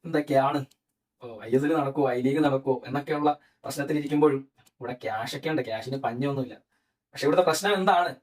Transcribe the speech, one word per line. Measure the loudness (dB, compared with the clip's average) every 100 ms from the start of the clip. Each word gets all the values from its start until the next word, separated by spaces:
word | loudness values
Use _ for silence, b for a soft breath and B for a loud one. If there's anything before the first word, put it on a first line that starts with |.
എന്തൊക്കെയാണ് | -2 -4 2 2 2 0
ഇപ്പോ | -6 _ _ _ _ _ -16 -14
ഐ | 0
എസ് | 0
എൽ | 2 0
നടക്കുവോ, | 0 0 0
ഐ | 2
ലീഗ് | 0 2
നടക്കുവോ | 2 0 0 -2 -2
എന്നൊക്കെയുള്ള | -6 -4 0 0 0 b b
പ്രശ്നത്തിലിരിക്കുമ്പോഴും | -10 -8 -2 -2 0 4 4 4 -4 _ _
ഇവിടെ | _ -10
ക്യാഷ് | -8 -6 -6 -6 -6
ഒക്കെ | -4
ഉണ്ട്, | -4
ക്യാഷിന് | -4 -8 -6 -4
പഞ്ഞൊന്നുമില്ല. | -4 -2 -4 -2 -6 -10 _ _ _
പക്ഷെ | _ _ -2 2
ഇവിടുത്തെ | 4
പ്രശ്നം | 4 2 0
എന്താണ് | 2 4 4 2 -4